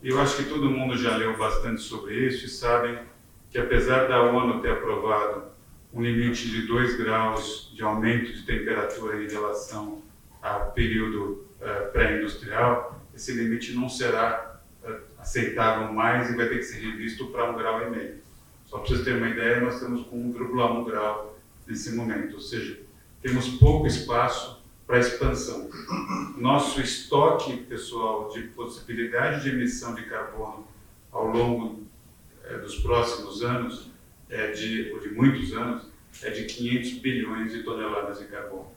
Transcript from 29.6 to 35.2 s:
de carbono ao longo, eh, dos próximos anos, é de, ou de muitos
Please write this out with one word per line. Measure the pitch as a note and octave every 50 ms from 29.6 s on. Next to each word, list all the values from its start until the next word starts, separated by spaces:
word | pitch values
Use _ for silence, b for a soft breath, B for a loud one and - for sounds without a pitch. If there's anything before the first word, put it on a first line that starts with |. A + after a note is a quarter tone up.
| A#2+ A#2+ - - - A#2 A2+
de | G#2+ -
carbono | - A#2 - - - - - A2 G#2 G2+ G2+ - - - - - - - - - -
ao | - - A2+ A2
longo, | A2+ A#2+ A#2+ A#2+ A#2+ A#2 A2+ A2 G#2+ - - - - - - - - - - - - - -
eh, | - - -
dos | - G#2 -
próximos | - - - A#2+ A#2 A#2 - - - - - - G#2 A#2+
anos, | A#2+ A#2+ A#2+ A#2+ - - - - - - - - - - - - -
é | - A2 G#2+ G#2+
de, | G#2+ A2 A2 A2+ A2+ A2 - - -
ou | -
de | - -
muitos | G#2 A#2